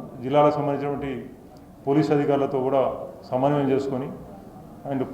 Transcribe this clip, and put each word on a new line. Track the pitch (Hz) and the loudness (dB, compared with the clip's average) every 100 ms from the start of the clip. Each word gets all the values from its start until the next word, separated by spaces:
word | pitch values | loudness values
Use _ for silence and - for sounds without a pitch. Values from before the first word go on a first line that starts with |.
| - - | -14 -10
జిల్లాలకు | 123 143 147 147 | 0 4 4 4
సంబంధించినటువంటి | 139 143 143 139 139 123 - - - - - - - | 0 -2 -2 -4 -4 -6 -10 -16 -20 -20 -20 -10 2
పోలీస్ | 147 151 | 2 4
అధికారులతో | 147 143 139 135 135 | 4 4 2 2 0
కూడా | 131 135 120 - - - - | 2 2 2 -2 -10 -12 -4
సమన్వయం | 127 139 147 135 | 0 2 2 2
చేసుకొని, | 131 - 131 147 - - - - - - - 143 | 2 0 -4 -6 -10 -14 -18 -18 -20 -20 -14 -6
and | 135 127 | -4 -2